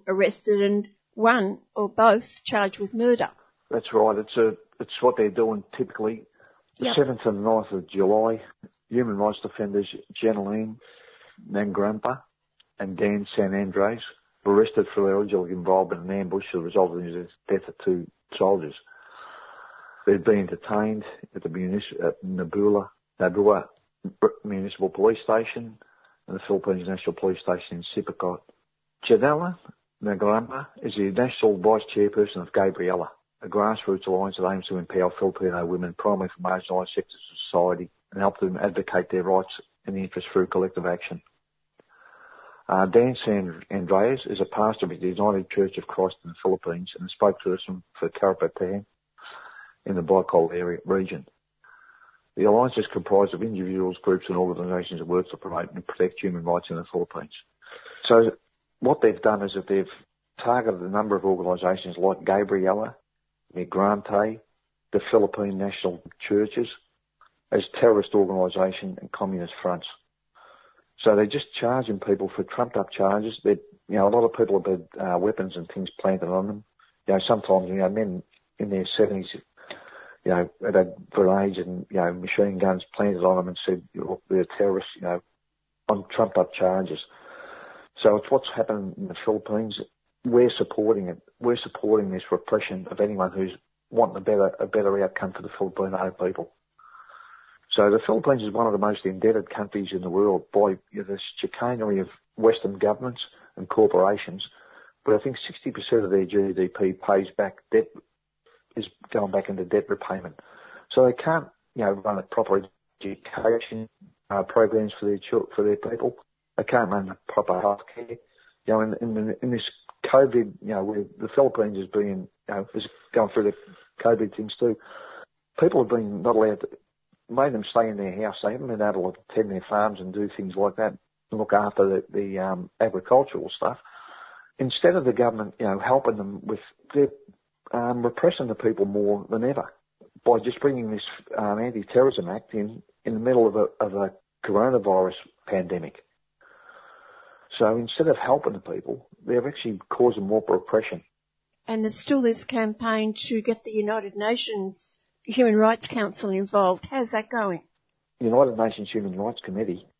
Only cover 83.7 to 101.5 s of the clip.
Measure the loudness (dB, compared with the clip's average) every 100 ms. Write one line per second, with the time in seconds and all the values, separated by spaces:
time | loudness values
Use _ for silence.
83.7 | -4 -6 -10 -8 -8 0 0 0 0 0
84.7 | 0 -4 -8 -6 -6 -8 _ _ _ _
85.7 | _ -2 -2 -2 0 2 2 0 2 2
86.7 | 2 -2 -8 -14 -20 -20 -20 -20 -20 -20
87.7 | -20 -20 2 4 4 2 0 0 -4 -2
88.7 | -4 -6 -8 -10 -4 -2 -2 -2 -4 -4
89.7 | -8 -14 _ _ _ 2 4 4 2 -2
90.7 | 0 2 2 -2 -8 _ _ -2 -2 -4
91.7 | -4 2 2 2 -6 -2 -4 0 -2 -2
92.7 | -8 -6 -2 0 0 -2 -2 -4 -6 _
93.7 | _ _ 2 2 0 0 2 2 0 -2
94.7 | 0 2 2 0 -4 -8 -10 -12 -6 -4
95.7 | -4 -4 -2 -4 -4 -4 -4 -10 _ _
96.7 | _ -20 -20 -20 -20 -20 -20 _ _ -2
97.7 | 4 6 4 2 0 2 0 0 0 2
98.7 | 2 0 0 -4 0 2 2 -2 -8 -6
99.7 | -6 -6 -6 -2 2 2 2 0 4 4
100.7 | 2 _ -12 -8 -10 -12 -8 -8